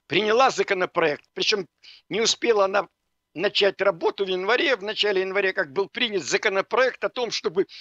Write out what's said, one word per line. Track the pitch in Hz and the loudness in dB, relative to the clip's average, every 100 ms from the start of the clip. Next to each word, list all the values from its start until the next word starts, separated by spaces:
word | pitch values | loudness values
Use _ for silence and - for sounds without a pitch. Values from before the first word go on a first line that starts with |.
| - | -2
приняла | 165 214 226 262 | 0 2 4 4
законопроект, | 196 190 190 175 175 165 135 _ - | 2 -2 -2 -2 0 0 0 _ -4
причем | 180 208 160 _ - - - | -2 -2 -4 _ -20 -20 -6
не | 190 | -2
успела | 226 - 240 214 190 | 0 0 2 2 2
она | - - _ _ _ _ | 0 -4 _ _ _ _
начать | - 202 - 202 - | -4 -2 2 0 2
работу | 196 170 415 - 190 | 0 0 -2 -2 -4
в | |
январе. | 185 190 247 311 226 | -2 0 0 0 -2
В | |
начале | 202 - 208 185 | -2 -2 0 0
января | 190 190 190 | 0 0 0
как | 190 160 | -2 -4
был | 135 196 | -4 -4
принят | - 240 196 | -4 -4 -2
законопроект | 131 196 220 190 185 240 254 - 202 | -2 0 0 0 0 0 0 0 -6
о | |
том, | 254 226 | -4 -4
чтобы | - 214 165 - - | -4 -2 -2 -2 -8